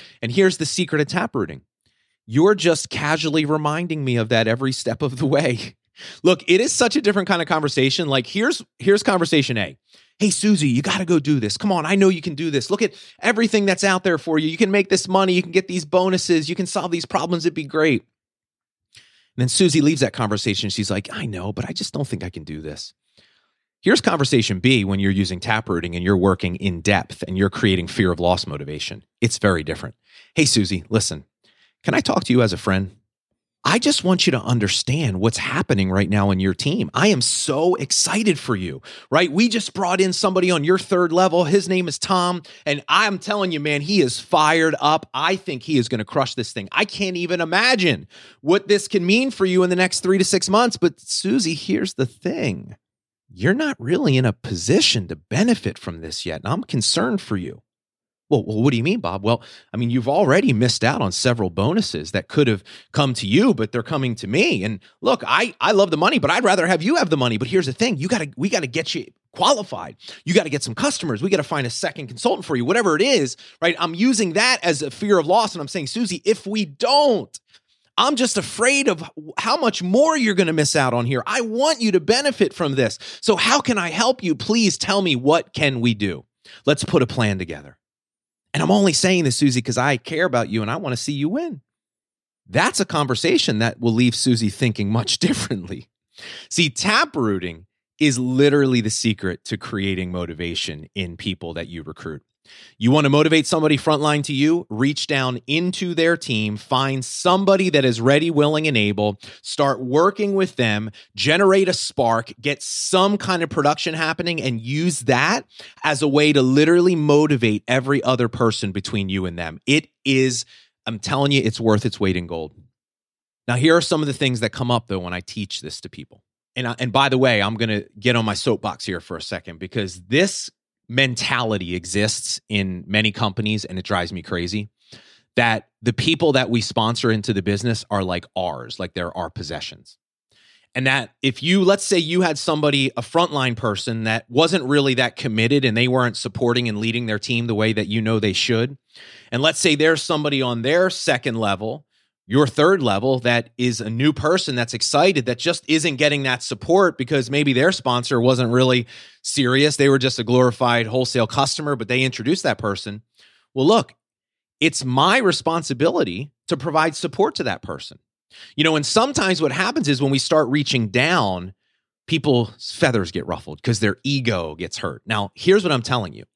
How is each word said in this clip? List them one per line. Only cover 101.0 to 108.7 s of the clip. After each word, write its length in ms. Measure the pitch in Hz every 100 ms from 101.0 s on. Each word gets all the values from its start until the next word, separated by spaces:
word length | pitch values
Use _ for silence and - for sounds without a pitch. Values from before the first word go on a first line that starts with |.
| 90 85
people 360 | - 87 85
that 120 | 82 82
you 160 | 85
recruit. 400 | 76 76 82 73 _ _ _ - - -
You 120 | 113
wanna 200 | 147 147
motivate 360 | 143 156 160 -
somebody 300 | 165 156 143
frontline 480 | - 151 151 147
to 80 | 143
you, 340 | 139 147 170 -
reach 360 | 107 139 147 -
down 340 | 143 131 123 -
into 480 | 151 175 180 185
their 220 | 165 165 165
team, 400 | - 113 107 104
find 480 | - 131 135 135
somebody 640 | 123 - 180 185 196 196 185
that 160 | 147
is 160 | 131 113
ready, 300 | 117 143 165
willing, 360 | 151 147 151
and 80 | 156